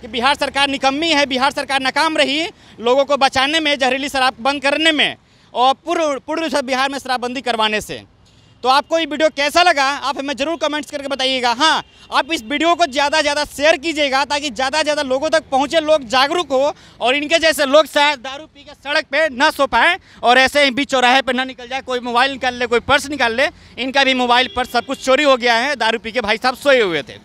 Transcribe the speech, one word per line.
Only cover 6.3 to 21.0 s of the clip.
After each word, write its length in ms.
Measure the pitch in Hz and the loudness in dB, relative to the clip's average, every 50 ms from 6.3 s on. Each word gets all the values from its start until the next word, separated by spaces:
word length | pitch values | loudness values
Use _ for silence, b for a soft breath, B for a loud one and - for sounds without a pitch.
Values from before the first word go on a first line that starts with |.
| 311 339 330 | -6 -4 -4
रूप 80 | 311 | -2
से 120 | 240 294 269 | -2 -4 -2
बिहार 280 | 240 262 247 269 277 | -2 -2 -2 -2 -2
में 80 | 277 269 | -4 -6
शराबबंदी 420 | - - 254 254 226 247 247 269 | -6 -4 -4 -4 -4 -6 -6 -6
करवाने 400 | - 240 233 220 220 214 214 214 | -4 -4 -2 0 0 0 0 -2
से। 240 | - - 156 113 98 - _ _ _ b b b b b b b - | -6 -6 -12 -12 -12 -18 _ _ _ b b b b b b b 0
तो 60 | 247 | 2
आपको 300 | 262 285 285 _ 320 330 | 2 2 2 _ -2 -2
ये 80 | 330 | -2
वीडियो 220 | 302 302 262 311 311 | -2 -2 0 0 0
कैसा 340 | - - 285 294 277 339 359 | 0 0 -4 0 2 2 4
लगा, 220 | 359 339 285 269 | 4 4 2 0
आप 340 | 269 285 269 - 262 277 254 | 0 -2 -4 -4 -6 -6 -4
हमें 160 | 269 277 285 | -6 -8 -4
ज़रूर 200 | 208 269 302 330 | -4 -4 -4 -4
कमेंट्स 340 | 294 320 302 285 302 294 - | -4 -4 -4 -4 -6 -8 -8
करके 180 | - 285 277 277 | -10 -10 -6 -6
बताइएगा। 440 | 277 247 262 262 262 262 240 247 233 | -6 -2 -2 -2 -2 0 0 0 0
हाँ, 320 | 233 302 320 294 220 151 B B B B B 208 | 2 2 2 2 0 -2 B B B B B -2
आप 200 | 269 302 262 330 | -2 -2 -2 -4
इस 100 | 302 220 | -6 -6
वीडियो 320 | 214 285 285 302 339 349 | -6 -4 0 2 2 2
को 120 | 285 349 | 2 0
ज़्यादा 320 | 311 240 285 277 285 269 311 | -2 0 -2 -2 0 0 0
से 40 | 302 | 0
ज़्यादा 220 | 294 285 294 294 | 0 0 -2 -4
शेयर 320 | - - - 277 302 330 | -6 -6 0 2 2 2
कीजिएगा 480 | 320 254 330 320 294 294 277 254 269 285 | 2 0 -6 -2 -2 -2 0 0 0 0
ताकि 260 | 240 285 294 285 302 | 0 -4 -4 -4 -6
ज़्यादा 280 | 220 196 254 269 269 311 | -4 -4 -4 -2 0 -2
से 40 | 311 | 0
ज़्यादा 200 | 302 294 285 294 | 0 0 -2 -2
लोगों 280 | 262 254 269 285 311 | -2 -2 -2 0 0
तक 140 | 320 320 - - | 0 0 0 0
पहुँचे, 300 | 277 262 277 277 320 330 | 0 0 0 2 0 0
लोग 240 | 311 302 311 311 269 | 2 2 0 0 0
जागरूक 480 | 220 214 254 262 285 330 349 349 269 277 | 0 2 2 2 2 2 -2 -2 0 0
हो 220 | 262 277 294 330 B B B B B | 0 0 0 -2 B B B B B
और 140 | - 233 262 | -2 0 0
इनके 240 | 294 294 294 330 330 | 0 0 0 0 2
जैसे 280 | 302 320 302 247 302 | 2 2 2 2 0
लोग 200 | 269 269 302 311 | 4 4 4 4
शायद 320 | 262 - 294 285 294 294 262 | 4 2 2 2 2 0 -2
दारू 280 | 220 262 262 285 311 | -8 -14 -14 -14 -16
पी 180 | 311 _ 285 285 | -18 _ -20 -20
के 100 | 285 285 | -20 -20
सड़क 300 | _ _ 269 285 311 285 | _ _ -2 -2 -2 -2
पे 240 | _ - 285 320 311 | _ -2 -2 -2 -2
ना 220 | 262 226 285 311 | 0 0 0 0
सो 160 | 285 - 277 | 2 0 -2
पाए 320 | 262 - 233 254 330 349 381 B B B B B | 0 4 4 4 4 2 0 B B B B B
और 160 | 233 247 254 | 4 6 6
ऐसे 260 | 262 254 - 294 285 | 6 4 4 2 2
ही 60 | 277 | 2
बीच 200 | 240 226 285 - | 2 -2 -4 0
चौराहे 320 | - 262 | 0 2